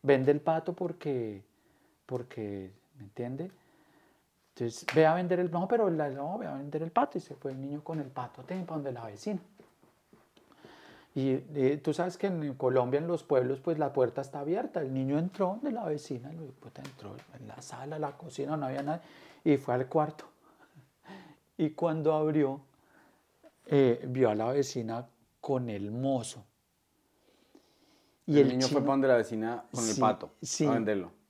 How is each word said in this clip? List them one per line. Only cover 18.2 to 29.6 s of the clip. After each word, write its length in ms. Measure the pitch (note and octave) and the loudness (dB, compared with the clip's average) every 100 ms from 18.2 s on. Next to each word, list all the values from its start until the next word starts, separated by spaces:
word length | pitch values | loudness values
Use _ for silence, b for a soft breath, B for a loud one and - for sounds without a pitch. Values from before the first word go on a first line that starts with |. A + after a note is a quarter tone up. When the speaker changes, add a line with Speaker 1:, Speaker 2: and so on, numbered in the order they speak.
| E3 - C#3 D3+ | -14 -8 -4 -4
Speaker 1:
no 80 | C3 | -4
había 160 | C#3 | -4
nadie, 180 | C#3+ E3+ B B B B D#3+ | -4 -6 B B B B 2
y 100 | C#3 | 4
fue 180 | C3+ B2+ | 4 0
al 120 | C3 | 2
cuarto. 380 | D#3+ D3+ - - _ _ _ _ D3 _ _ B F#3+ B B _ - | 0 0 -4 -20 _ _ _ _ -20 _ _ B -20 B B _ -2
Y 140 | D3+ | -2
cuando 420 | D#3 E3+ D#3+ D3+ | 0 -2 0 0
abrió, 480 | D#3 D#3 D3+ C#3 C#3 - _ b b b b b _ - _ - | 2 2 2 2 0 -12 _ b b b b b _ -20 _ 2
eh, 360 | C#3+ C3 A#2+ C3 | 6 6 4 0
vio 220 | B2+ A#2+ | 4 4
a 60 | G#2+ | 4
la 160 | A2+ | 0
vecina 540 | C#3+ C3 B2+ A2+ A2+ B2+ _ _ _ | 0 0 -4 -6 -6 -10 _ _ _
con 280 | - C3 A#2+ | -2 -2 -2
el 220 | G2+ G#2 | -6 -6
mozo. 520 | A#2 C3+ C3 A2 A#2+ - _ _ _ _ _ _ b b b b b b b b b b b - | -4 -2 -2 -4 -12 -20 _ _ _ _ _ _ b b b b b b b b b b b 4
Y 100 | D3 | 6
Speaker 2:
El 80 | |
Speaker 1:
el 40 | C3+ | 6
Speaker 2:
niño 120 | B2+ | 6
fue 80 | C3 C#3+ | 2 2
Speaker 1:
chino 80 | C#3 | 2
Speaker 2:
pa' 60 | |
donde 140 | C#3 C3+ | 4 6
la 60 | A#2+ | 4
vecina 480 | A2 A2+ A2+ A#2+ | 4 -4 -4 -6